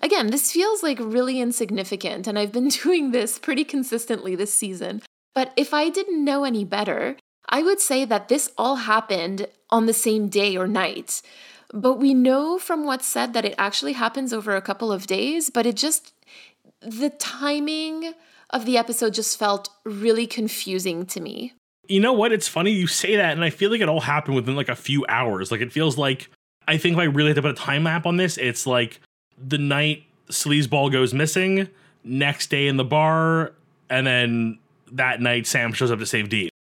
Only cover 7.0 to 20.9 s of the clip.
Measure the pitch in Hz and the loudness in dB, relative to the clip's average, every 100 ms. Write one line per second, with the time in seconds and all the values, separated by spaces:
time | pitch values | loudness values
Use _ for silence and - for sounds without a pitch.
7 | - 277 _ _ - 254 330 392 - 262 | -4 -6 _ _ -2 0 2 2 2 0
8 | 262 214 - 277 - - 233 269 220 214 | 2 0 2 0 0 -2 0 0 2 2
9 | 220 190 170 190 208 _ _ 226 226 226 | 2 -2 -2 -4 -6 _ _ 2 4 2
10 | 233 214 208 202 202 185 185 202 180 - | 2 2 2 2 2 2 0 0 -2 -4
11 | - - - - - - - 214 247 254 | -8 -10 -10 -20 -20 -20 -14 0 2 4
12 | 277 262 254 262 302 370 - 330 294 262 | 4 6 6 4 2 -2 -2 -4 -2 -4
13 | - 247 240 233 208 - 202 202 277 262 | -4 -2 -2 -2 -2 -2 -2 -2 -4 -2
14 | 226 269 262 226 208 196 190 196 226 196 | -4 -4 -6 -6 -2 -2 -2 -4 -4 -4
15 | 196 190 240 320 302 - 233 208 294 320 | -2 -2 -2 -2 -2 0 0 0 0 -2
16 | - _ _ - - _ _ _ - 220 | -6 _ _ -20 -20 _ _ _ -14 -4
17 | 285 294 - 247 285 294 294 311 311 311 | -4 -4 -8 -6 -2 -2 -2 -4 -6 -6
18 | 330 330 _ _ - 254 220 247 233 240 | -10 -12 _ _ -8 -4 2 2 2 0
19 | 226 220 208 - 208 202 202 _ - 202 | -2 0 -4 0 0 0 -4 _ -12 -2
20 | 226 226 233 - 220 - - 185 185 | 2 2 0 -2 -4 -4 -4 -4 -2